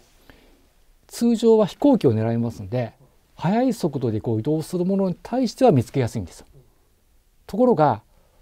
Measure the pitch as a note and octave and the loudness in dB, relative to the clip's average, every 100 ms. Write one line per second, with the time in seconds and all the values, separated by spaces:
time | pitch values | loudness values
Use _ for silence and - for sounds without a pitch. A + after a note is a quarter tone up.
0 | _ _ _ - _ _ _ _ _ _ | _ _ _ -20 _ _ _ _ _ _
1 | _ - A#3+ A3+ A3+ A3 G#3 - D4 B3+ | _ -4 0 2 4 4 2 0 2 4
2 | C#3 A2 A2+ A#2 A#2 - G2 B2 A2+ - | 2 0 0 -2 -4 -8 -8 -6 -6 -10
3 | _ _ _ - D#3+ A3 C4 - E3+ C#3 | _ _ _ -8 -2 0 0 -2 -4 -4
4 | B2 G#2+ B2+ A2 A2+ D#3 D3+ F3+ F3+ G3 | -4 -4 -4 -4 -2 -4 -4 -4 -2 -2
5 | F#3+ E3 - B3+ A#3+ - B3+ C#3+ - C#3+ | -2 -4 -6 -4 -4 2 4 4 2 -2
6 | A#2 A#2 F2 - - _ _ _ _ _ | -4 -4 -10 -14 -20 _ _ _ _ _
7 | _ _ _ _ - G3 B3 E3+ D3+ G#2+ | _ _ _ _ -8 0 2 4 2 0
8 | - _ _ _ | -6 _ _ _